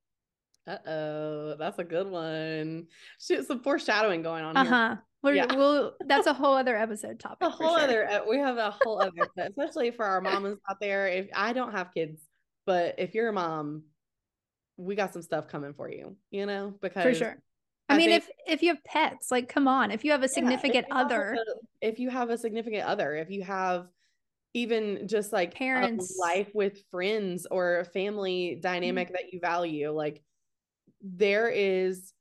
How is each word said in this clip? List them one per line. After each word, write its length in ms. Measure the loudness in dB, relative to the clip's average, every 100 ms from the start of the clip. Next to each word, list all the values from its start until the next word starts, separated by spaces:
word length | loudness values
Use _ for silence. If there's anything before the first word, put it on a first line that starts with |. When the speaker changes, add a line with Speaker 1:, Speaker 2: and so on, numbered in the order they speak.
| _ _ _ _ _ _ -14
Speaker 1:
Uh-oh, 920 | -12 -6 -6 -4 -6 -6 -6 -6 -6
that's 200 | -6 -6
a 60 |
good 240 | -4 -2 -2
one. 800 | -4 -4 -4 -4 -4 -6 -8 -12 -20 -20 -10
Shoot, 280 | -2 0 0
some 140 | -4
foreshadowing 600 | 0 0 2 2 2 2
going 220 | -2 -6
on 120 | 0 2
here. 80 |
Speaker 2:
Uh-huh. 320 | 4 4 2 -2 -10 _
We're, 120 | 2
Speaker 1:
Yeah. 220 | 4 4 4
Speaker 2:
we'll, 380 | 6 6 2 -2 2
that's 200 | 4 4
a 60 |
whole 200 | 4 4
other 220 | 4 4 0
episode 420 | 0 -4 -10 -12
topic 300 | -12 -4 -2
Speaker 1:
A 20 |
Speaker 2:
for 60 | 0
Speaker 1:
whole 180 | 2
Speaker 2:
sure. 100 | 4
Speaker 1:
other, 240 | 4 4 2
uh, 120 | 0 2
we 100 | 2
have 180 | 2 0
a 140 | -2
whole 300 | 0 0 2
other, 100 | 0 0 -4
Speaker 2:
<laughs> 60 | -2
Speaker 1:
especially 520 | -6 -4 -4 -2 -2
for 140 | 0
our 160 | 0 0
mamas 380 | 2 0 -2 -6 -8
out 80 | -6
there. 280 | -2 0 0
If, 200 | -2 -4
I 180 | -2 -2
don't 200 | -2 -4
have 200 | -4 -4
kids, 260 | -4 -6 -8 -20 _ _ _ 0
but 300 | 0 0 -2
if 160 | -4
you're 140 | -2 -2
a 40 |
mom, 520 | 0 -2 -4 -6 -8 -14 _ _ _ _ _ _ _ _ -12
we 180 | -6
got 180 | -2 -4
some 100 | -6
stuff 260 | -6 -6 -4
coming 260 | -8 -10
for 160 | -10 -12
you, 260 | -12 -14 -18 _
you 160 | -8 -6
know, 280 | -6 -8 -8 -6 2
Speaker 2:
For 120 | 2
Speaker 1:
because 60 | 2
Speaker 2:
sure. 240 | 0 -6 _ _ _ _ 4
I 60 |
Speaker 1:
I 20 | 6
Speaker 2:
mean, 140 | 8
Speaker 1:
think 120 | 6
Speaker 2:
if, 60 | 2 -8 -4
if 160 | 2
you 60 | 2
have 160 | 0
pets, 460 | -2 2 2 0 -2
like, 180 | -2 0
come 180 | 2 4
on, 240 | 4 2
if 140 | 0
you 80 | 2
have 100 | 2
a 20 |
Speaker 1:
Yeah, 20 | 2
if 40 |
Speaker 2:
significant 520 | 2 2 2 2 2 2
Speaker 1:
you 60 |
have 120 | 0 2
Speaker 2:
other. 280 | 0 0
Speaker 1:
a, 520 | -4 -4 -8 -12 _ -4
if 100 | -2
you 120 | -4
have 200 | -2 -2
a 80 | -2
significant 460 | -4 -4 -4 -2 0
other, 300 | 0 0 -2
if 140 | -4
you 120 | -6
have 440 | -6 -2 0 -2 -4 _ _ _ _ _ _
even 540 | -4 0 0 0 -4 -2
just, 240 | -2 0
like, 220 | 0 0
Speaker 2:
Parents. 600 | -2 -2 2 2 0 -4 -2
Speaker 1:
a 40 |
life 300 | 0 0 0
with 300 | 0 0 -2 _
friends 560 | -4 -2 0 -2 -6 -4
or 280 | 0 2 0
a 40 | -2
family 680 | -4 -4 -2 -2 -2 -2 -4
Speaker 2:
Mm-hmm. 40 |
Speaker 1:
dynamic 480 | -2 -2 0 -2 -2
that 180 | -6 -8
you 80 | -6
value, 500 | -2 -2 -2 -2 -2
like, 320 | -2 -4 -6 _ _ _ _ _ _ _ _
there 480 | -12 2 4 4 2
is 640 | 2 2 2 0 -2 -10 -20